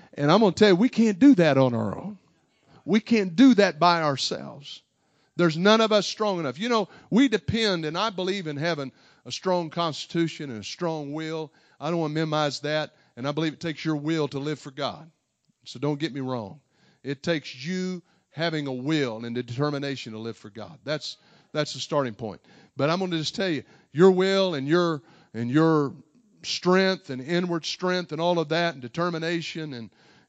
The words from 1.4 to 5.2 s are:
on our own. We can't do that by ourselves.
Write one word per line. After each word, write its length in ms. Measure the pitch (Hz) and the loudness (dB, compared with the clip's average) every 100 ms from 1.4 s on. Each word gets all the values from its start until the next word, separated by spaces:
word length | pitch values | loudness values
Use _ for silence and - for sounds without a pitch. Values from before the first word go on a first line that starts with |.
| 160 135 | 6 6
on 160 | 131 113 | 4 2
our 200 | 107 - | -4 -6
own. 220 | 202 202 _ _ _ _ _ - - | -10 -14 _ _ _ _ _ -14 0
We 160 | 214 | 0
can't 340 | - 226 190 165 | 2 0 0 6
do 180 | 269 | 8
that 240 | 208 190 151 | 8 4 4
by 240 | 175 170 | 4 4
ourselves. 800 | 151 135 - - 139 127 143 - _ _ _ _ | 2 0 -4 -6 -10 -16 -18 -20 _ _ _ _